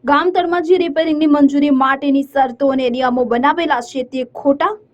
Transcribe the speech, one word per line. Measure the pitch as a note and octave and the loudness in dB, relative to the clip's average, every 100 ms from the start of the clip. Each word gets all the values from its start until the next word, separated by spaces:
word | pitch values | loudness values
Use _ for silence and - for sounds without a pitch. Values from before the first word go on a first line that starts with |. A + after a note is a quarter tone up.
ગામતળમાં | A#3+ C#4+ F4 F4+ F4 F4 | 0 0 2 0 -2 -2
જે | D#4+ F#4 | 0 0
રિપેરિંગની | E4+ D4 E4 D4+ D#4 | 2 -2 -2 0 2
મંજૂરી | D4 C#4 C#4+ D4 | 4 4 2 2
માટેની | C4 C4 C#4 C#4+ C#4 | 2 2 0 0 0
શરતો | C#4 C#4 C4 A#3+ C#4 | 0 -2 -2 0 -2
અને | C4 B3+ | 0 -2
નિયમો | B3 B3+ B3 | -2 -2 0
બનાવેલા | A#3+ A#3+ C#4 E4 D#4+ B3+ | 0 0 0 0 0 -2
છે | - C4+ | -4 -8
તે | B3 C4 | -6 -6
ખોટા | B3 - C#4+ C#4+ E4+ G#4+ _ | -8 -4 -2 0 -2 -4 _